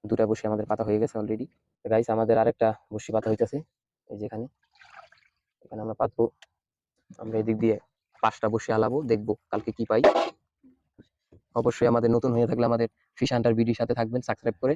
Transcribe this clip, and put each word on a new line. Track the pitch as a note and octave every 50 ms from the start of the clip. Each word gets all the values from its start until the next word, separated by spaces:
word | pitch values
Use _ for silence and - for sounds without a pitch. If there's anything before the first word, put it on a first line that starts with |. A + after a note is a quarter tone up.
| -
দুটা | A2 A2 G#2+ A2
বড়শি | G#2 A2 - -
আমাদের | A2 G#2+ G#2+ G#2+ -
পাতা | G#2+ G#2+ A2+
হয়ে | G#2+ G#2 G#2+
গেছে | A2+ A2+ - A2+
already। | G#2+ G2+ G#2+ A2 B2+ - _ _ _ _ _ _
তো | _ A2
গাইস, | A2 A2 A#2 - A2
আমাদের | A2 A2+ G#2+ A2+ G#2+
আরেকটা | A2 A#2 A2 _ A#2 A2+ G#2+ - _ _
বড়শি | G#2+ G#2+ - -
পাতা | G#2+ A2 - A2
হইতাছে, | A2 - A#2 A2 - C#3+ D#3 _ _ _ _ _ _ _ _ _
এই | B2 G#2
যে | G#2 -
এখানে, | A2+ G#2+ A#2+ C#3 _ _ _ _ _ _ - - - - - _ _ _ _ _ _ _ _ _ _ _ _
এখানে | - - A2 G#2+
আমরা | A2+ G#2+ _
পাতবো। | A#2+ A#2+ _ - A#2 - _ _ - _ _ _ _ _ _ _ _ _ _ _ _ _ - -
আমরা | - A2 A2 A2
এদিক | G#2+ A2+ A2 G#2+
দিয়ে | A#2 A2+ G#2+ G#2 _ _ _ _ _ _ _ _
পাঁচটা | - A2 - - - G#2+
বড়শি | A2 A2 - - A2+
আলাবো, | A2 A2+ A#2 B2 D3 D#3 A#2+
দেখবো | A#2 G#2+ G#2+ A2 G#2 _ _ _
কালকে | - G#2+ - A#2
কি | A2 - A#2 -
পাই। | G#2+ A2+ D3 - - - - - - _ _ _ _ _ _ - _ _ _ _ _ _ - _ _ _ _ _ - - _ _ _
অবশ্যই | A#2 A2+ A#2+ A#2 - A#2+ A#2+
আমাদের | A#2+ A#2 A2+ A#2 A#2
নতুন | A#2+ A2+ B2+
হয়ে | A#2+ A#2 A#2+ A#2
থাকলে | A#2+ A#2+ A#2+ A#2
আমাদের | A#2 A2+ A#2 A2+ _ _ _ _ _ -
ফিশ | B2+ -
হান্টার | B2+ A#2+ A2+ A#2+ A2+ A2+
বিডির | A#2 A2+ A2+ -
সাথে | A#2+ - B2 A#2+
থাকবেন | A#2 A2 A#2+ B2+ - -
সাবস্ক্রাইব | A2 _ - A#2 G#2+ -
করে | - C3 D3+